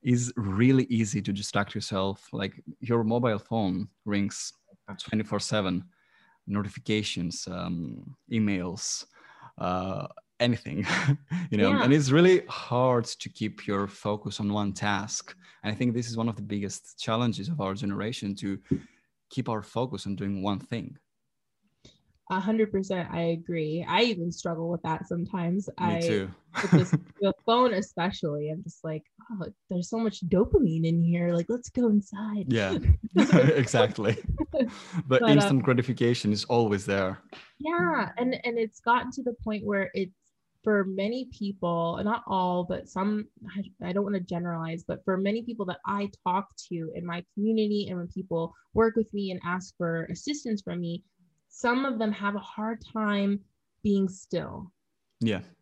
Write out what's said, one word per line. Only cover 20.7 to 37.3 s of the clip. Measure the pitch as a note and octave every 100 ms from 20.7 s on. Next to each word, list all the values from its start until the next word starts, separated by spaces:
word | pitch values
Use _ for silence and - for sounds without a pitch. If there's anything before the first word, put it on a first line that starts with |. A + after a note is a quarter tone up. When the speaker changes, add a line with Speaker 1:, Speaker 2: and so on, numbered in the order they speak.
| A#2 - - _ _ _ _ _ _ _ _ - _ _ _ _
Speaker 2:
A | F#3
hundred | F#3+ A3 G#3+
percent, | G3 F#3+ F#3 E3+
I | E3+ E3+ E3
agree. | E3+ E3+ D#3 D#3+ E3
I | F3+
even | A#3+ F#3+ E3+
struggle | E3 F3+ E3 E3
with | E3+
that | D#3+ D#3+ -
sometimes. | F3 F3 F#3 E3+ F#3 F#3+
Speaker 1:
Me | -
Speaker 2:
I, | - E3
Speaker 1:
too. | E3+ G#2 F#2+ F2 _ -
Speaker 2:
with | G3
this, | D#3+ F3+ D#3+ -
Speaker 1:
<laughs> | -
Speaker 2:
the | G3+ - -
phone | A#3 B3+
especially, | G3 G#3 - F3 G3+ E3 D3 D3+
I'm | D#3
just | F3+ -
like, | D#3+ D#3 _ _ A3
"Oh, | G#3+ E3 - _
there's | F3+ F3
so | A3+
much | A3+ - F3
dopamine | F3+ A#3+ G4+ A3 D#3+ E3
in | E3+
here. | E3+ E3+ F3
Like, | F3 E3+
let's | B3 -
go | - A#3
inside." | G#3 G3 G3+ G#3+ G#3 F#3
Speaker 1:
Yeah, | A#2 G2 - -
<laughs> | -
Speaker 2:
<laughs> | G#3+ F3+ B3+ F3 C3+ D3+
Speaker 1:
exactly. | B2+ B2 - - G#2+ G#2+ - - D#4+
The | D#4+ B3 - - F3+ C#3
Speaker 2:
But, | -
uh, | A#3
Speaker 1:
instant | C#3+ - C3+
gratification | C3 B2 B2 A#2 A#2+ A#2+ G#2
is | G#2 -
always | A#2+ A2+ G2+ G2
there. | G2 F#2+ F2+ -